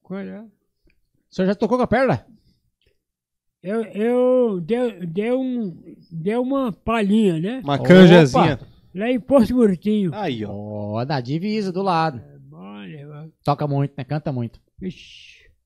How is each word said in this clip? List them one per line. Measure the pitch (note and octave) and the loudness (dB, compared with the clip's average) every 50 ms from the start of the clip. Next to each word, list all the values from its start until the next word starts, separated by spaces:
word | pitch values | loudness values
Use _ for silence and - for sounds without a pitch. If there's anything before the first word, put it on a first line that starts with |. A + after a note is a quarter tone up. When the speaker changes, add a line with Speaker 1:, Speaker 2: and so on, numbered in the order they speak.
| _ | _
Speaker 1:
com | _ F#3 | _ -14
a | G3 | -12
Speaker 2:
O | G3 F#3+ F#3+ G3 A3 A3 _ _ _ _ _ _ _ _ _ _ _ _ _ _ _ _ _ | -12 -14 -14 -16 -18 -20 _ _ _ _ _ _ _ _ _ _ _ _ _ _ _ _ _
senhor | - F#3 F#3 | -2 0 0
já | G3+ | 0
tocou | G3 - G3 A3+ B3+ | 0 0 -2 0 0
com | B3 | 0
a | - | 0
Perla? | - A#3+ C4+ B3+ E3+ A2+ - _ - _ _ _ _ _ _ _ _ _ _ _ _ _ _ _ _ _ _ _ _ _ _ _ _ _ _ | 2 0 2 2 0 -2 -4 _ -20 _ _ _ _ _ _ _ _ _ _ _ _ _ _ _ _ _ _ _ _ _ _ _ _ _ _
Speaker 1:
Eu, | F3 G#3 A3+ A3+ | -6 -4 -4 -4
eu | G#3 F3+ F#3+ G#3+ A#3 B3 B3 B3 B3+ B3+ B3+ B3 A#3 G3+ F3+ | -6 -6 -4 -2 0 2 2 2 2 4 2 2 2 0 -4
dei, | E3+ D3+ A3 A#3+ B3+ A#3+ G#3 F3 F3+ | -2 -4 -2 -2 -2 -4 -4 -6 -12
dei | F3 D#3+ F#3+ G#3 A#3 B3 | -8 -6 -4 -2 -2 -2
um, | C4 C4 B3+ B3+ A#3+ A3+ F#3+ E3 - - F3 - - - _ | -2 -2 -4 -4 -6 -6 -8 -10 -12 -18 -20 -20 -20 -20 _
dei | E3+ E3 D#3 F#3+ G#3+ | -12 -8 -6 -4 -2
uma | A#3+ B3+ B3+ C4+ C4+ C4+ A#3+ F3 | -2 -2 -2 -2 -2 -2 -4 -6
palhinha, | _ _ - A3+ A3+ G#3 G3 G3+ A3 A3+ G3 E3+ D#3+ | _ _ -4 -2 -2 0 2 2 2 2 2 0 0
né? | D#3+ F#3+ B3 C4 G#3+ | -4 -6 -6 -8 -4
Speaker 3:
Uma | C#3+ C#3+ | -4 -2
Speaker 2:
Opa! | C3+ B2+ - | -2 4 8
Speaker 3:
canjazinha. | F3+ F#3 F#3+ F3+ E3+ F3 D#3+ C3+ B2 B3+ F#3 E3+ C#3+ A#2 - - - _ _ _ _ | 10 10 12 12 10 8 8 6 4 2 2 2 0 -2 -6 -18 -20 _ _ _ _
Speaker 1:
Lá | F3 G#3 A#3 | -8 -4 -2
em | C4 B3 | -2 -4
Porto | - - B3+ C#4+ A3+ F#3+ B3 | -2 2 4 4 4 4 2
Muritinho. | B3+ A#3+ G#3 F#3+ E3 _ G#3 G#3+ G#3+ G3+ F3 D3 | 2 2 2 2 0 _ -2 -2 0 0 -2 -4
Speaker 3:
Aí, | G#3 G#3 E3+ C3 A2 G#2+ | -4 -4 -4 -4 -4 -6
ó. | G2+ G2 | -8 -8
Speaker 2:
Ó, | G2+ G#2 G#2 G#2 G#2 G#2 G#2 G#2 A2 A#2+ | -10 -10 -10 -10 -8 -8 -6 -4 -4 -4
na | C#3 D#3 C#3 | -4 -4 -6
divisa, | A#2+ A#2 C#3 E3 E3+ G#3+ G#3+ A3 G#3 F#3+ | -4 -4 -6 -4 -4 -4 -4 -4 -4 -4
do | F3 F3 G3 | -4 -4 -2
lado. | G3 F3 E3 D#3+ D#3+ C#3+ A#2 | -2 0 0 0 -2 -4 -8
Speaker 1:
É, | - - C#3+ C#3+ | -14 -18 -20 -20
mole, | C#3 C3+ D3 D#3+ F#3 G3 G#3 G#3 G3+ F#3+ E3 D3+ C#3+ | -20 -20 -20 -20 -20 -18 -18 -16 -16 -16 -16 -18 -18
mano. | D3 D3+ D3 D#3 D#3+ _ _ _ | -18 -18 -18 -18 -20 _ _ _
Speaker 2:
Toca | - C#3+ C#3 D3+ | -4 -4 -2 -2
muito, | D3 C#3+ C#3 C#3 C#3 _ | -4 -2 -2 -2 -4 _
né? | - B2+ | -12 -10
Canta | - C#3+ D3+ - E3 C#3 | -8 -8 -8 -6 -6 -6
muito. | B2 A#2+ A2+ _ - _ _ _ _ | -6 -8 -8 _ -16 _ _ _ _
Speaker 1:
Ixi. | - F#3 - - - - - - - - - _ _ _ _ _ _ | -12 -12 -12 -14 -20 -20 -20 -20 -20 -20 -20 _ _ _ _ _ _